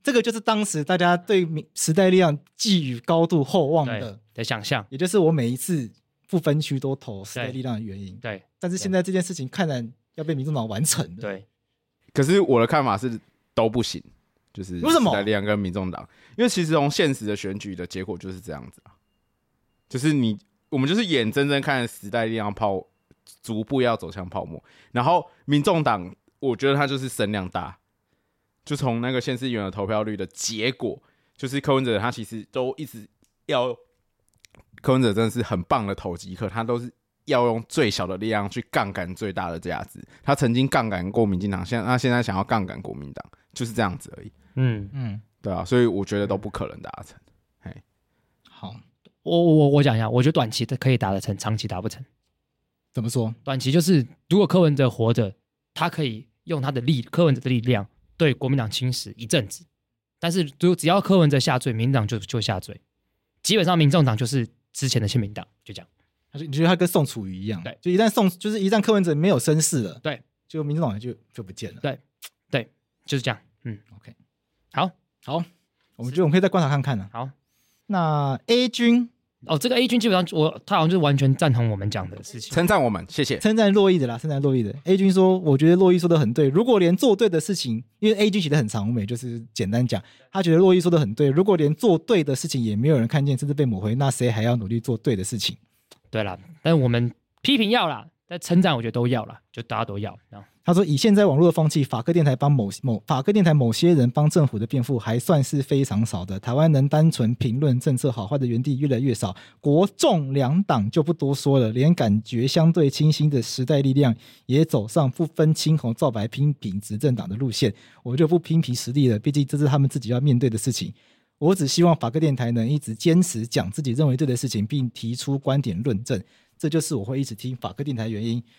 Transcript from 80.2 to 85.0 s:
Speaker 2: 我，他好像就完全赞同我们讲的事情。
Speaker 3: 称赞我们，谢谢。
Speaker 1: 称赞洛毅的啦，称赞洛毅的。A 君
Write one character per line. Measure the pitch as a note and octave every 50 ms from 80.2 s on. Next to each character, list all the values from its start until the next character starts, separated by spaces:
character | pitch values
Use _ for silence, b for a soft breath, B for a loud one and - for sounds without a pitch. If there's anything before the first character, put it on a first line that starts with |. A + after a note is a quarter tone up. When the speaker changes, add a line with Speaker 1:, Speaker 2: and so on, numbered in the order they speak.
| F3+ - - D#3+
Speaker 2:
我， | D3+ D#3+ - - -
他 | - G3
好 | F3+
像 | D#3+ D#3+
就 | F#3 F#3
完 | D3+ C#3+ C#3+
全 | C#3 C#3 C3+ C3+
赞 | - E3+ D3+ A#2+
同 | B2 A#2+ A2+
我 | G#2
们 | G2 G2+ G#2
讲 | G#2 G#2 F#2 -
的 | F#2+ G2 -
事 | - - A#2
情。 | - -
Speaker 3:
称 | - E3 F3
赞 | F#3+ G#3+ F3+ C3+
我 | A#2+
们， | G#2 E2+ F2+ -
谢 | - - C#3
谢。 | - C#3 -
Speaker 1:
称 | - G#3+ A3
赞 | A3+ A3 G3+
洛 | G3 G#3 G3 F#3+
毅 | F#3 E3+
的 | C3 A#2+
啦， | A#2 A#2+
称 | - D#3
赞 | C#3+ C#3
洛 | C#3 C#3+ C3
毅 | B2+ A2+
的。 | G2+ - C#3+ -
A | E3+ F#3+
君 | F#3+